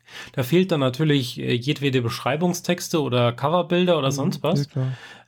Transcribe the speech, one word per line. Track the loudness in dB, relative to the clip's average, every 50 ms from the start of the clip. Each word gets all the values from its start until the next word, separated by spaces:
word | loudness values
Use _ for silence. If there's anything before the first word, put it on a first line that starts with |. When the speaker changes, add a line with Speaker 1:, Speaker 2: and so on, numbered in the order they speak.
| _ -20 -18 -18 -18 -8 -4
Speaker 1:
Da | -4 0
fehlt | 2 4 2 4 4
dann | 2 2
natürlich, | 2 0 0 2 2 2 2 2 0 -2 -6 -6
äh, | -2 -2 -2
jedwede | -2 -2 -4 -4 -2 0 0 0 0 0
Beschreibungstexte | -2 -4 -4 -2 -2 0 0 0 0 -2 -2 -2 -2 -2 -2 -2 -2 -2 -2
oder | 0 2 2 2 2 2 2
Coverbilder | 0 0 0 2 0 2 2 2 2 4 4 2
oder | 2 2 0
Speaker 2:
Mhm, |
Speaker 1:
sonst | 0 0 -2 -2 -2 -2 0
was. | 0 0 0
Speaker 2:
ja, | -2 -2
klar. | -4 -4 -4 -4 -4 -8 -12 -18 -20 -20 -20